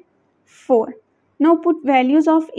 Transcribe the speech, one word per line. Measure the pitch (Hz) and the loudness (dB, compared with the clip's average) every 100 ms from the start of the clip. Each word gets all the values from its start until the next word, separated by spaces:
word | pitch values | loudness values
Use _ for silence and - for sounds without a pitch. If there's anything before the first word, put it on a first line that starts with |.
| _ _ _ _ _ _ - | _ _ _ _ _ _ -2
four। | 240 - - _ _ _ - | -2 -2 -12 _ _ _ -2
Now | 311 330 | 0 2
put | 339 330 - | 0 -4 0
values | 262 254 311 311 | 0 2 0 2
of | 320 320 | 0 -2